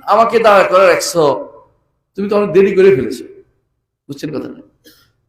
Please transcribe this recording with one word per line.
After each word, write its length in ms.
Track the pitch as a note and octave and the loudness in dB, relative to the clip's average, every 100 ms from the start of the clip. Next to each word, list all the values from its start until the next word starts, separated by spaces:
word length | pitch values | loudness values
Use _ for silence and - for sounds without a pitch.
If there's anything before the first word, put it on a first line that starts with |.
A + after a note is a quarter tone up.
| - | -2
আমাকে 340 | G#3 A3+ A3+ | 0 0 2
দাঁড়া 240 | A3+ G3+ | 2 2
করে 240 | F3 F#3 F#3+ | 2 2 2
রাখছো, 640 | D#3 - E3+ D3+ C3 - - _ _ _ _ _ - | 2 -2 -2 0 -2 -8 -20 _ _ _ _ _ -12
তুমি 140 | G3+ | -4
তো 80 | G#3 | -2
অনেক 140 | G#3 | 0
দেরি 240 | D#3+ G3 F3+ | 2 2 4
করে 200 | F#3+ - | 2 2
ফেলেছো।" 280 | A2 - - - _ _ _ _ _ _ - | -2 -10 -16 -20 _ _ _ _ _ _ -20
বুঝছেন 320 | C#3 C3+ B2+ | -14 -12 -10
কথাটা? 220 | B2+ B2 - _ _ _ _ _ | -12 -16 -20 _ _ _ _ _